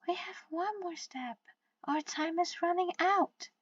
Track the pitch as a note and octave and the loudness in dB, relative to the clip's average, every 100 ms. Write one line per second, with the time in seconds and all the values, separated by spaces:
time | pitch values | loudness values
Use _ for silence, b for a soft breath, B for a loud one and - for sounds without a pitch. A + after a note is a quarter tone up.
0 | - F4+ F#4 F#4+ - D#4 F#4 G#4+ F4+ D#4+ | -2 -2 -2 -12 -10 -4 -2 -2 -6 -8
1 | - C4 B3+ A3+ _ - _ _ - D4+ | -12 -10 -10 -10 _ -20 _ _ -2 -2
2 | D4+ - D#4 E4 F4 - E4+ F4 F#4 - | 0 -2 -2 2 0 2 0 2 2 2
3 | F4 G4 F4 _ - _ | 4 4 4 _ -18 _